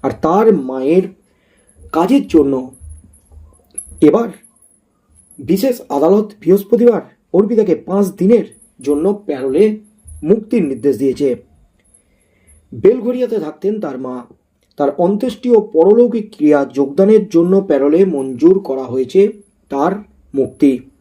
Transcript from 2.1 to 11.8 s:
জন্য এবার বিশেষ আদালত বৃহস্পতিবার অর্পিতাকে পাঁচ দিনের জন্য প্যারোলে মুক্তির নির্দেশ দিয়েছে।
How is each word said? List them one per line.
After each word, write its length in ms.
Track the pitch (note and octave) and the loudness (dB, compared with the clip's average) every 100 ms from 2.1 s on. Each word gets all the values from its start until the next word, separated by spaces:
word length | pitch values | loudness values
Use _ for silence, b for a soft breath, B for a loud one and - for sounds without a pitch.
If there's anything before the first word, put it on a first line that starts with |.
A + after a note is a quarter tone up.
| C#4 - | 0 2
জন্য 480 | D#3+ C#3 C3 B2+ _ - - _ _ _ - - _ _ - - - | 0 2 -2 -8 _ -20 -20 _ _ _ -20 -20 _ _ -20 -20 2
এবার 280 | D3+ G#3+ A#3 - _ _ _ _ _ _ _ _ _ _ | 4 4 0 -10 _ _ _ _ _ _ _ _ _ _
বিশেষ 420 | A2 F#3+ C4 A#3+ - | -4 0 0 -4 -4
আদালত 440 | C#3+ D#3+ G3+ G#3+ - | 0 2 2 0 -8
বৃহস্পতিবার 600 | D#3 G3 G3+ A#3 A#3+ G#3 - _ _ | 0 0 2 2 4 2 -6 _ _
অর্পিতাকে 420 | F3 G#3 A3+ G#3 | 0 0 0 0
পাঁচ 380 | D#3 - F#3+ G3 | -2 -2 -2 -2
দিনের 320 | - F#3 A#3 E3+ _ _ _ | -2 2 2 0 _ _ _
জন্য 400 | B2+ D3 F3+ G#3 - | -4 -2 -2 -4 -8
প্যারোলে 520 | C#3 C3+ C#3 G#3+ G#3+ _ _ - - | -8 -4 0 0 0 _ _ -20 -12
মুক্তির 400 | D3+ A3 G#3+ A#3+ | -2 -2 0 -2
নির্দেশ 340 | D#3 B2+ C#3 A#2 | -2 -2 -2 0
দিয়েছে। 380 | C3+ B2 C#3 A#2+ _ _ _ _ | -2 -2 -4 -4 _ _ _ _